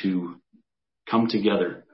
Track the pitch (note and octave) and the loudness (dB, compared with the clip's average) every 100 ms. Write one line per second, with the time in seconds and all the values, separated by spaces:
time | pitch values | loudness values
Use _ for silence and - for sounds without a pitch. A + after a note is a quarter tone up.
0 | G2 F#2 F2 - _ _ _ _ _ _ | -2 -2 -4 -12 _ _ _ _ _ _
1 | - A#2+ A2+ G#2+ G#2 G2+ F2 - - | -2 0 2 2 2 2 0 -4 -16